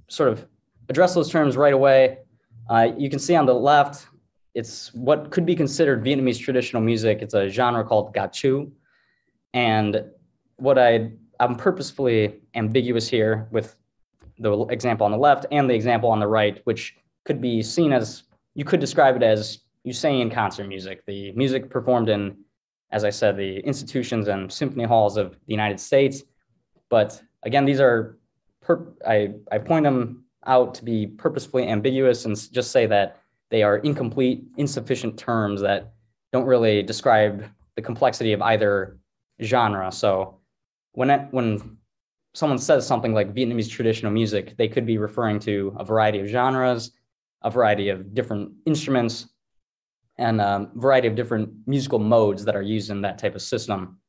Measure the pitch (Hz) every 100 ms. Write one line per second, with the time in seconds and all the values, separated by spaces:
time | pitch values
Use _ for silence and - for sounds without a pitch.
0 | - - 135 107 - _ _ _ - 147
1 | 180 175 139 165 143 123 147 135 135 135
2 | 127 - - _ _ - - 113 117 -
3 | 139 139 - 170 135 123 139 147 143 -
4 | - _ _ _ _ 117 113 - - 120
5 | 127 151 - 185 165 165 139 - 151 120
6 | 117 139 127 113 127 127 120 117 113 113
7 | 113 104 101 107 98 104 123 117 107 110
8 | - 101 98 - 139 135 143 - _ _
9 | _ _ _ _ _ 123 120 110 104 107
10 | - - _ _ _ - 131 135 120 113
11 | 113 - _ - 123 117 196 180 131 -
12 | 131 113 104 107 _ 117 110 127 120 117
13 | 113 120 107 110 110 113 - _ _ _
14 | _ _ - - 110 104 110 117 123 113
15 | 101 104 143 135 - 147 131 117 120 117
16 | 117 110 104 110 104 98 - 110 - -
17 | _ _ - 139 123 113 107 - 156 131
18 | 113 - _ _ _ - 143 180 139 -
19 | 135 127 113 107 107 - _ _ 127 113
20 | 156 135 113 113 101 - 98 95 92 92
21 | - 101 98 107 135 131 - 127 123 123
22 | 110 104 101 101 _ _ _ _ _ 107
23 | 104 101 107 98 95 95 143 135 113 127
24 | 117 117 104 98 95 - 139 131 117 113
25 | 104 104 98 - - 107 107 98 - 139
26 | 135 139 - _ _ _ _ _ - 117
27 | 104 - _ _ 113 139 139 135 131 117
28 | 113 - _ _ _ _ - 170 170 -
29 | 113 107 104 107 - 107 - 165 147 127
30 | 117 - _ _ - 131 120 - 117 110
31 | 104 - 170 151 - 131 113 107 131 131
32 | 131 113 113 101 - 127 120 127 107 101
33 | 95 - _ _ - 113 104 104 147 143
34 | 117 123 127 - - - 143 131 117 127
35 | 117 107 - 113 104 101 98 101 - _
36 | _ _ _ 131 127 123 113 104 95 -
37 | 123 107 104 101 - _ _ - - 117
38 | 131 - 113 104 113 110 104 101 95 -
39 | _ _ _ - 110 123 110 101 92 -
40 | 107 95 95 - _ _ _ _ _ 120
41 | 131 143 139 127 117 104 - - _ _
42 | _ _ _ - 151 123 - 139 - 123
43 | 117 110 101 110 120 117 107 - 113 110
44 | 107 110 110 101 - - 110 117 117 110
45 | 104 - 113 104 107 101 98 101 98 110
46 | 107 104 101 123 127 131 127 117 - _
47 | _ _ _ _ 113 120 110 101 101 92
48 | 95 110 113 104 101 - 160 151 139 127
49 | 117 113 - _ _ _ _ _ _ _
50 | _ - 120 110 101 101 104 120 131 131
51 | 117 107 117 110 107 - - 139 135 117
52 | 107 117 107 98 104 101 101 107 101 101
53 | 98 92 104 95 - 113 - 98 90 -